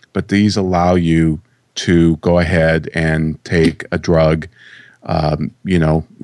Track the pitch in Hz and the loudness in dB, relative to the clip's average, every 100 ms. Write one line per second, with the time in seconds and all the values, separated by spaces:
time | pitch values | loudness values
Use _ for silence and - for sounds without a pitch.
0 | _ 95 - 101 104 101 92 87 87 90 | _ -8 -2 0 2 0 -2 0 2 2
1 | 82 80 80 78 - _ _ - - 85 | 2 2 2 -2 -8 _ _ -8 0 4
2 | 82 78 90 87 82 87 80 80 - 82 | 4 2 0 0 2 0 0 0 -4 -4
3 | 80 80 80 80 - 85 82 82 - 85 | -2 -2 -2 -6 -4 0 0 -2 -6 -6
4 | - 82 80 80 78 _ - - - _ | 0 2 2 0 -4 _ -20 -20 -20 _
5 | - 82 76 76 71 - 95 90 78 80 | -6 -4 -2 -2 -6 -8 -2 0 2 0
6 | - - | -4 -8